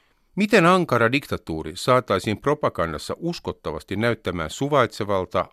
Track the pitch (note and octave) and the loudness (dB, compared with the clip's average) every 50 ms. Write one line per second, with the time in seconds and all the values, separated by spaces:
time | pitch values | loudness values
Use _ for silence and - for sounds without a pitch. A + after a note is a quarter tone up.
0 | _ _ _ _ _ _ _ F3+ G#3 G#3 - G3+ E3 E3+ F#3 F#3 E3+ - B2+ A#2 | _ _ _ _ _ _ _ -2 0 4 4 6 6 6 6 4 4 2 2 2
1 | A#2 A2+ B2+ D3 - - - F2 - - E2 D#2+ - D#2 F2 - - - B2 B2+ | 4 4 2 0 -2 -4 -6 -6 -6 -8 -8 -8 -8 -10 -10 -6 0 2 2 2
2 | A#2+ - G#2 F#2 - A2+ G#2 - - C#3 D3 - - B2 - - E2+ E2 D#2 D2 | 4 2 0 0 0 -2 -4 -2 0 -2 -2 0 -2 -4 -2 -2 -2 -2 -4 -6
3 | - - - - - E3+ E3+ - - F#2 F2+ - - E2+ D2+ E2 - - G2 G2+ | -8 -8 -8 -6 -6 -6 -6 -6 -8 -8 -8 -8 -8 -8 -8 -8 -8 -8 -4 -2
4 | A2+ A#2+ A2+ - _ F#2+ F2 F2 D#2+ D#2 - - C3+ C#3+ D3+ C#3 A#2+ A2 - - | 0 -2 -2 -2 _ -6 -4 -4 -6 -6 -6 -6 -4 0 2 2 2 0 -2 -6
5 | G#2+ G2+ G2+ F#2+ F2+ - - F#2 E2 - | -4 -2 -2 -2 -2 -2 -2 -2 -2 -2